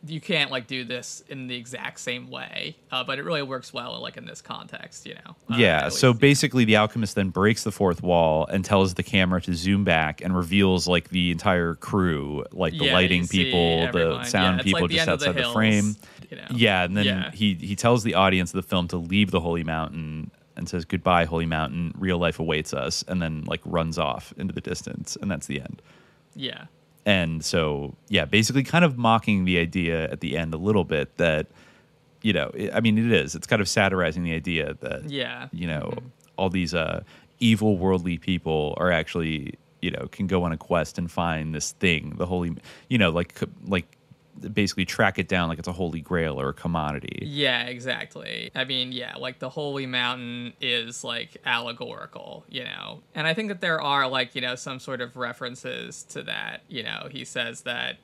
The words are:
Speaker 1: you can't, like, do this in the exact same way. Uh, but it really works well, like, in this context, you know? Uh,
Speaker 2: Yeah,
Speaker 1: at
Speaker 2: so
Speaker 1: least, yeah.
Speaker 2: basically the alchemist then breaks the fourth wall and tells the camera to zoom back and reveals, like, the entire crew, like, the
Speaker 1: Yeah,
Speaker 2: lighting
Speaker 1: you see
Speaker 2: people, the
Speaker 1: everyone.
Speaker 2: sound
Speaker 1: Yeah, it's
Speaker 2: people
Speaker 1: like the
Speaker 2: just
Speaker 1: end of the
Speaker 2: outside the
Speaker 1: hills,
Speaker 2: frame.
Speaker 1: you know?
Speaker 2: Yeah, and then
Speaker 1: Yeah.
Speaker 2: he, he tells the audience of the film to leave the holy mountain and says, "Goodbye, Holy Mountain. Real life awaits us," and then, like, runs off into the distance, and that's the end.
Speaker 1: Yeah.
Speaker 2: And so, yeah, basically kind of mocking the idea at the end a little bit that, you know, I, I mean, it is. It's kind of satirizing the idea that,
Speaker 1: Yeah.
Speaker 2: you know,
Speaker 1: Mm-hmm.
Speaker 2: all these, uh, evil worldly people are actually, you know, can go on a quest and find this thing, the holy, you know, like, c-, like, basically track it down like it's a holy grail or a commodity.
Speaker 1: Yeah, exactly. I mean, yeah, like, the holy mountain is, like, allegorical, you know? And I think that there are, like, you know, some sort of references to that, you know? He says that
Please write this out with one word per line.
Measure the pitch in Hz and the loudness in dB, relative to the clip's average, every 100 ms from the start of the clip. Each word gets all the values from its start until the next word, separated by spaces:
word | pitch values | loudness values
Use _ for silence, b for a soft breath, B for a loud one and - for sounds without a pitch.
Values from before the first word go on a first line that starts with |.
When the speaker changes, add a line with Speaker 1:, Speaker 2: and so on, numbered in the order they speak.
Speaker 1:
you | 147 156 | -10 -10
can't, | - 160 139 | -2 0 0
like, | 131 110 | -2 -6
do | 131 | -8
this | 120 123 - - - | -6 -8 -10 -14 -14
in | 139 127 | -12 -10
the | |
exact | 123 117 - 131 - | -10 -10 -10 -10 -10
same | - 123 127 | -8 -8 -8
way. | 131 127 - 156 - - | -12 -10 -8 -10 -12 -8
Uh, | 127 | -6
but | 127 135 | -4 -6
it | |
really | 165 156 | -4 -4
works | 135 131 - | -4 -8 -8
well, | 123 120 120 | -10 -10 -10
like, | 120 120 | -10 -12
in | 113 | -16
this | - | -16
context, | - 120 - - - - - | -14 -14 -12 -16 -16 -16 -16
you | |
know? | - - - - | -16 -18 -20 -4
Uh, | 113 | 4
Speaker 2:
Yeah, | 104 78 71 | 6 6 2
Speaker 1:
at | |
Speaker 2:
so | - 131 | 4 4
Speaker 1:
least, | 117 | 8
yeah. | |
Speaker 2:
basically | 139 143 147 127 | 6 6 4 4
the | 110 107 | 6 6
alchemist | 107 117 104 | 4 0 -2
then | - 95 | 0 0
breaks | 92 104 - | 4 4 4
the | 110 | -2
fourth | - 98 85 | 2 2 2
wall | 92 87 80 78 - | 4 4 6 4 2
and | 98 | 0
tells | 90 101 95 | 2 4 4
the | 90 | 0
camera | - 98 92 90 | 0 2 4 2
to | - | 0
zoom | 85 92 101 | -2 2 2
back | 92 80 78 - | 4 4 2 -2
and | 92 90 | -2 0
reveals, | 82 101 95 90 85 | 2 4 6 4 4
like, | 87 - | 0 2
the | 92 87 | 0 2
entire | 82 104 90 85 80 | 2 4 4 2 -2
crew, | - 101 90 73 71 73 - | 0 2 4 2 -2 -6 -8
like, | - 85 82 | -4 -2 0
the | 87 | 2
Speaker 1:
Yeah, | |
Speaker 2:
lighting | 87 90 90 | 4 4 2
Speaker 1:
you | 87 | 2
see | 92 | 2
Speaker 2:
people, | 87 87 85 82 | 2 4 4 4
the | 82 | 2
Speaker 1:
everyone. | 87 82 - | 2 0 0
Speaker 2:
sound | - 98 | 0 2
Speaker 1:
Yeah, | 92 90 | 4 2
it's | |
Speaker 2:
people | 98 170 | 2 2
Speaker 1:
like | - | 2
the | 160 | 2
Speaker 2:
just | 165 | 2
Speaker 1:
end | |
of | - | 2
the | 139 | 0
Speaker 2:
outside | 135 | 0
the | |
Speaker 1:
hills, | 120 | 0
Speaker 2:
frame. | 113 110 104 104 104 B B - | 2 4 4 2 -2 B B -18
Speaker 1:
you | 139 | -14
know? | - | -6
Speaker 2:
Yeah, | 120 110 92 | 2 4 4
and | 90 101 | 2 2
then | 127 | 2
Speaker 1:
Yeah. | 92 67 | 0 -4
Speaker 2:
he, | 87 107 | 2 2
he | 87 98 101 | 2 -2 0
tells | 120 120 | 4 4
the | 104 | 4
audience | 87 95 92 87 | 4 6 6 2
of | 95 | -2
the | - | 0
film | 95 87 | 0 0
to | 90 | -4
leave | 85 98 98 | 0 2 4
the | 90 | 2
holy | 85 85 | 0 -2
mountain | 80 80 78 80 78 78 - _ _ - | -2 -2 -4 -6 -8 -8 -10 _ _ -10
and | 87 | -6
says, | 90 | -6
"Goodbye, | 82 92 92 87 78 | -2 -2 4 4 4
Holy | 82 82 | 0 0
Mountain. | 80 76 82 85 - | -2 -2 -2 -4 -2
Real | 92 87 | 0 2
life | 85 - | 0 0
awaits | 82 78 76 | 0 0 0
us," | 69 67 - - | -4 -2 -4 -2
and | 92 | -2
then, | 82 78 | -2 -4
like, | 80 82 | -4 -6
runs | 82 85 82 80 | -2 -2 0 0
off | 76 58 - - | -2 -4 -8 -8
into | 92 | -6
the | 82 | -6
distance, | - - - - - - | -6 -8 -8 -10 -8 -6
and | 98 | -4
that's | 78 - | -4 -4
the | 69 | -8
end. | 65 - b b b b b | -8 -14 b b b b b
Speaker 1:
Yeah. | 143 131 - - _ _ _ | -12 -10 -10 -16 _ _ _
Speaker 2:
And | 104 95 82 80 | 2 2 2 -2
so, | - 90 78 71 71 - - | -2 0 0 -2 -4 -10 -2
yeah, | 92 | 0
basically | 73 104 113 131 | 4 4 4 2
kind | 131 165 | 2 4
of | 170 123 | 4 4
mocking | 113 113 113 98 | 4 4 4 2
the | 92 87 | 4 4
idea | 82 92 82 82 80 | 2 2 0 0 -2
at | 76 | -4
the | - 76 | -4 -2
end | 80 | -2
a | 80 | -2
little | 98 104 | 2 2
bit | 82 78 67 - | 2 0 -2 2
that, | 85 78 - b b b b b _ _ | 2 2 -2 b b b b b _ _
you | 107 | 0
know, | 85 67 - | 2 0 -4
I, | 98 | -2
I | 110 | 2
mean, | 113 107 | 4 4
it | 117 | 6
is. | 101 71 - | 4 4 -4
It's | - | 0
kind | 110 | 2
of | 95 | 2
satirizing | - 98 92 82 90 | 4 4 4 0 0
the | 85 | -2
idea | 82 90 80 73 76 | -2 -2 -2 -2 -4
that, | 62 71 156 | -8 -8 -8
Speaker 1:
Yeah. | 139 123 123 131 | -6 -6 -8 -10
Speaker 2:
you | 165 175 | -6 -4
know, | 80 - | -4 -4
Speaker 1:
Mm-hmm. | - 127 - _ - | -8 -10 -20 _ -2
Speaker 2:
all | 92 | 0
these, | 92 85 | 0 0
uh, | 85 78 - - B B - | 0 -2 -4 -8 B B 0
evil | 117 107 107 95 | 4 6 4 4
worldly | 95 92 87 85 | 4 2 0 -4
people | - 90 82 78 76 - | 0 -2 0 0 0 0
are | 87 | 2
actually, | 82 80 87 80 78 67 - _ - | 2 0 -2 -2 -2 -6 -12 _ -6
you | 92 | -4
know, | - - | -4 -8
can | - 95 | -4 0
go | 92 | 2
on | 87 | 0
a | 78 | -2
quest | - 87 76 - | 0 0 0 -4
and | 85 | -6
find | - 85 80 78 | -2 -2 -2 -2
this | 76 - | -4 -6
thing, | - 92 80 76 - | 0 2 2 0 -6
the | 87 | -2
holy, | 90 85 - B B B | -2 -2 -6 B B B
you | 123 | 4
know, | 90 | 4
like, | 85 87 - | 4 -2 -4
c-, | - - - | -8 -8 -4
like, | 95 - _ _ - _ - - | -4 -4 _ _ -20 _ -14 -6
basically | 107 98 - | -2 -2 0
track | 90 - 101 95 | -4 2 2 2
it | 87 | -2
down | 92 82 | 0 0
like | 82 | -2
it's | 87 | -6
a | |
holy | 87 87 80 | -4 -4 -4
grail | 71 87 80 67 | -4 -2 0 -2
or | 67 | -4
a | |
commodity. | 73 85 82 76 71 - - 151 | -4 -4 -2 -2 -4 -8 -10 -8
Speaker 1:
Yeah, | 143 135 123 | -2 0 0
exactly. | 123 123 127 120 107 - 107 117 117 | -4 -8 -6 -6 -8 -12 -10 -10 -8
I | - | -6
mean, | 131 131 127 | -4 -4 -4
yeah, | 123 120 - | -8 -10 -10
like, | 131 127 | -10 -10
the | 131 | -10
holy | 156 147 139 131 | -8 -6 -6 -4
mountain | 127 123 127 120 120 120 - | -2 -2 -4 -8 -10 -10 -8
is, | 131 120 117 120 | -2 -2 -2 -10
like, | 123 117 117 - 127 | -8 -8 -10 -10 -2
allegorical, | 120 120 120 120 101 - - 50 - - | -2 -2 -10 -10 -12 -14 -16 -14 -16 -12
you | - | -12
know? | - 50 50 - _ | -10 -10 -12 -14 _
And | 156 156 | -6 -2
I | |
think | 165 214 | -2 -4
that | 185 | -4
there | 180 160 | -2 -2
are, | 147 139 131 | 0 0 2
like, | 131 123 | 0 -2
you | 131 | -4
know, | 123 | -6
some | 123 143 131 | -6 -8 -10
sort | - 127 | -8 -8
of | 120 127 | -8 -8
references | 120 123 127 131 127 123 120 - - | -8 -8 -12 -10 -10 -10 -10 -14 -14
to | 139 | -12
that, | 57 52 55 60 _ | -8 -8 -8 -10 _
you | 123 | -10
know? | 113 107 - | -8 -8 -10
He | 127 | -12
says | 117 127 117 117 | -10 -6 -6 -8
that | 123 120 123 120 | -8 -6 -6 -8